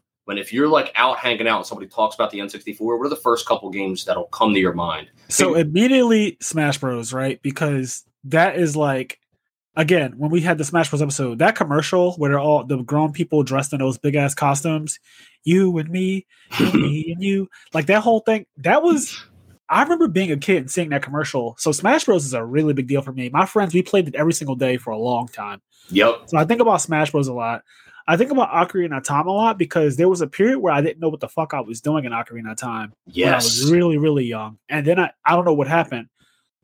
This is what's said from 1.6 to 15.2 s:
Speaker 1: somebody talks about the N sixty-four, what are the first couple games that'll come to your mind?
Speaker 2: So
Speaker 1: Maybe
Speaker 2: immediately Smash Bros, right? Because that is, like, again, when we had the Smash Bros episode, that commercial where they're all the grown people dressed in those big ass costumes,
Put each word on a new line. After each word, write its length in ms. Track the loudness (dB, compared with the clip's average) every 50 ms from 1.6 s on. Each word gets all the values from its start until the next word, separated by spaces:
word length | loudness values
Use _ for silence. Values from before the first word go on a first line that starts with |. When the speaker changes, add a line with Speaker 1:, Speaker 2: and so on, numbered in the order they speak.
| -2
Speaker 1:
somebody 240 | -6 -12 -14 -14 -12
talks 240 | -2 -2 -2 -2 0
about 160 | -2 -4 -4
the 100 | -4 -8
N 80 | -10 -10
sixty-four, 480 | -12 -12 -12 -14 -10 -6 -4 -4 -2 -2
what 80 | -2 -4
are 20 |
the 60 | -6
first 320 | -2 0 0 0 0 0 -2
couple 240 | -2 -2 -2 -8
games 340 | -8 -6 -6 -6 -6 -6 -4
that'll 200 | -4 -4 -4 -4
come 280 | -8 -2 0 0 2 2
to 60 | 2
your 140 | 2 0 0
mind? 360 | -2 -4 -6 -6 -8 -10 -16 _ _ _ _
Speaker 2:
So 200 | 0 0 2 2 2
Speaker 1:
Maybe 60 | 0 0 0
Speaker 2:
immediately 680 | 2 2 2 4 4 4 4 4 4 4 2 0 -4 -8
Smash 360 | -12 -8 -4 -2 -2 0 -2 -2
Bros, 340 | -4 -6 -6 -6 -8 -6
right? 300 | -6 -4 -4 -4 -4 -4
Because 640 | _ -8 -4 -2 -2 -2 -2 -2 -4 -6 -10 -14 -16 _ _ _ _
that 300 | 0 2 4 4 4 2
is, 200 | 2 0 0 0
like, 440 | 0 0 0 0 -2 -4 -8 -12 -20 _ _ _ _ _ _ _ _ _ _ _
again, 380 | 0 2 4 4 2 2 0 -4 -4
when 120 | -4 0
we 120 | 0 0
had 180 | 2 0 0 -2
the 40 | -2
Smash 280 | -2 0 0 0 0
Bros 100 | 0 -2
episode, 380 | -2 -2 -2 -4 -4 -4 0 2
that 160 | 2 2 2
commercial 580 | 2 -2 0 0 0 0 2 2 2 2 2 0
where 160 | 0 0 0
they're 100 | 2 2
all 240 | 2 4 2 2 2
the 140 | 0 -4 -4 -2
grown 280 | -2 0 0 0 0 -2
people 280 | -4 -4 0 2 2
dressed 320 | 2 2 0 -2 -2 -2 -4
in 60 | -2
those 180 | -2 -2 -2 0
big 160 | -2 0 2
ass 220 | 2 0 0 0
costumes, 640 | 0 0 0 0 0 0 -2 -2 -2 -4 -6 -10 -12 _ _ _ -20